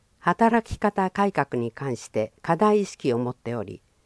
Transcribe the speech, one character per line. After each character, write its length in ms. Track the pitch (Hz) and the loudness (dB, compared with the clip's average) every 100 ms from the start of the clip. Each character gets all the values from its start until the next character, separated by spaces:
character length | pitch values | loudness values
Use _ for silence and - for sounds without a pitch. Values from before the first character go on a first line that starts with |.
| _ _ | _ _
働 560 | 180 180 226 226 - | -4 2 2 2 -2
き 40 | - | -4
方 320 | 208 202 185 | -2 -2 -4
改 220 | - 202 | -2 -2
革 280 | 160 139 123 | -2 -4 -4
に 100 | 117 | -6
関 260 | - 139 120 | -6 -8 -8
し 120 | - | -6
て 240 | 113 107 _ | -6 -6 _
課 160 | - 170 | 2 4
題 260 | 214 208 | 6 4
意 20 | 190 | 0
識 260 | - 143 | -4 -2
を 60 | 117 | 0
持 140 | 123 | -2
っ 40 | - | -6
て 180 | 117 | -8
お 80 | 120 | -8
り、 200 | 98 - _ _ | -8 -14 _ _